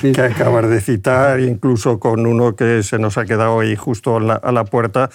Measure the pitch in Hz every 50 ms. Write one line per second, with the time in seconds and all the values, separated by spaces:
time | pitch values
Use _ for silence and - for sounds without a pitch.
0 | - 139 135 135 127 123 113 - 120 120 117 120 110 110 113 110 101 - 123 107
1 | 98 - 131 127 135 143 135 131 131 127 120 101 - 139 127 110 - 135 120 101
2 | - 123 113 113 117 117 117 117 120 120 107 - 127 117 117 113 104 - - 113
3 | 110 107 98 - 113 98 113 107 110 113 113 113 110 110 107 104 - - 123 104
4 | - 131 117 113 110 110 113 110 - - 123 120 113 104 - 123 113 113 98 127
5 | 131 127 -